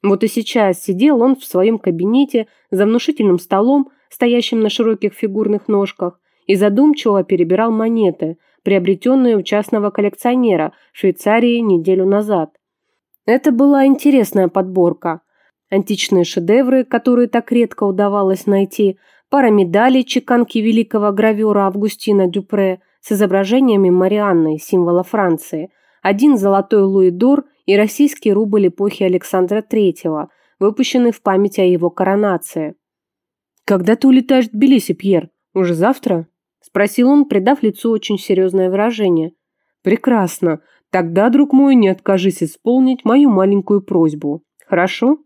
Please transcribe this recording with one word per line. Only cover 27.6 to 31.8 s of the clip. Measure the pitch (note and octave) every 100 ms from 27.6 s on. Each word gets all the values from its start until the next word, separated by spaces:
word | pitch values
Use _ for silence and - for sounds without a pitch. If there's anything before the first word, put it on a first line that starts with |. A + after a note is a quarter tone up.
| -
и | G3+
российский | G#3+ - C#4+ - A3
рубль | G3+ G#3+ G#3 F#3
эпохи | F3 G3+ -
Александра | F#3+ F3+ - F#3 F3+ G#3+
Третьего, | - A3+ F#3+ - E3 D3+ D3+ _ _ _
выпущенный | G3 G#3 B3+ B3+ A#3+
в | A3+
память | G3+ F#3+ G3+ -
о |
его | F3+ F3